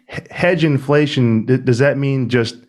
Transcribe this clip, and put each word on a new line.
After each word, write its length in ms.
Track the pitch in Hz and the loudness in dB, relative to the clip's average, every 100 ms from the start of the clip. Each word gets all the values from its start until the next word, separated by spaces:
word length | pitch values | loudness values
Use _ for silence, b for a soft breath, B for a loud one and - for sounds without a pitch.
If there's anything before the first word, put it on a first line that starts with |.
| - | -18
h-, 180 | - - | -16 -14
hedge 340 | - 180 180 | -4 0 2
inflation. 800 | 156 139 135 147 147 135 120 110 | 2 0 0 2 2 0 2 2
D-, 140 | 113 127 | 0 0
does 200 | 127 117 | 0 0
that 200 | 139 139 | 0 0
mean 320 | 139 135 117 | -2 -2 -2
just, 260 | 120 113 - | -2 -2 -6